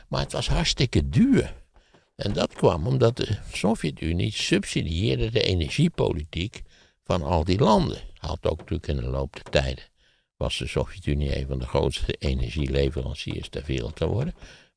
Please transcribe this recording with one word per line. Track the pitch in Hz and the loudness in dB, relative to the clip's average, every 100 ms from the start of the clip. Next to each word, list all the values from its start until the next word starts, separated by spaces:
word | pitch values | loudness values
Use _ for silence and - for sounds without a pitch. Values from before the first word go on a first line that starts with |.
| - | -6
Maar | 135 | -4
het | 139 | -4
was | - - | -4 0
hartstikke | 143 165 - 135 - 69 | 2 2 2 2 4 4
duur. | 80 247 247 - - - _ _ _ _ - | 6 6 6 2 -4 -18 _ _ _ _ -6
En | 101 | -2
dat | 113 170 | 0 -2
kwam | - - 82 82 | 2 4 4 2
omdat | 135 117 120 | 4 4 2
de | - 104 - | -2 -4 -6
Sovjet-Unie | - 190 226 78 - 80 85 110 | -2 0 0 -2 -4 -2 0 -2
subsidieerde | 101 - 175 196 - 82 82 113 131 113 | -2 0 0 0 -2 -2 0 0 0 0
de | 120 | 2
energiepolitiek | - 92 73 - 165 - 120 78 78 - 95 - - - _ _ | 2 2 0 2 2 2 0 0 -4 -4 -6 -6 -16 -20 _ _
van | - 92 | -4 -2
al | 76 87 | 0 2
die | 78 95 | 2 4
landen. | 156 208 165 - - | 6 6 4 -2 -10
Had | - 82 80 82 | -10 -8 -4 -2
ook | 78 | -2
natuurlijk | - 82 - | -4 -6 -2
in | 71 | -2
de | |
loop | 60 65 67 | -2 -4 -4
der | - - - | -8 -2 0
tijden, | 67 65 - _ _ _ _ - | 0 -4 -10 _ _ _ _ -6
was | - - | -4 -4
de | - | -4
Sovjet-Unie | - 65 - - 71 71 69 | -2 -4 -4 -2 0 0 -2
een | 67 | -4
van | 67 | -4
de | 64 | -2
grootste | 69 67 - - | 0 0 0 -4
energieleveranciers | - 73 65 62 80 69 67 69 65 64 - - - - | -2 -2 0 -2 -2 0 2 0 0 -6 -6 -8 -8 -8
ter | - - | -8 -4
wereld | 65 58 78 | -4 -4 -4
geworden. | 82 98 151 - - - _ | -2 0 -2 -6 -14 -20 _